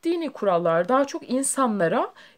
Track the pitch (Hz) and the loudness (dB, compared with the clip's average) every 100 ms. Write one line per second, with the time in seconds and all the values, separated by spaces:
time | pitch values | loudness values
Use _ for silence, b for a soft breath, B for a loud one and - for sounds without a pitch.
0 | 339 339 320 - 202 170 170 165 175 262 | -4 -2 -4 -4 0 2 2 2 2 2
1 | 285 330 - 254 269 - 254 202 165 220 | 2 -4 -4 -2 -2 0 0 2 0 0
2 | 403 - B | -2 -6 B